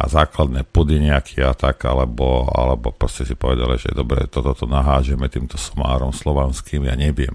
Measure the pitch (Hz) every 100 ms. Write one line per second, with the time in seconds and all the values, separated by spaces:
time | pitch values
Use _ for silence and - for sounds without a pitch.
0 | - 78 76 - 73 64 - 87 76 76
1 | 73 71 - - 67 64 69 - 64 65
2 | 64 60 65 64 64 62 64 62 62 -
3 | - - 62 58 64 64 60 60 - -
4 | 60 65 64 - 60 65 60 67 65 67
5 | 67 65 65 62 65 - - - 65 65
6 | 65 - 78 69 67 65 - 73 67 64
7 | 73 64 64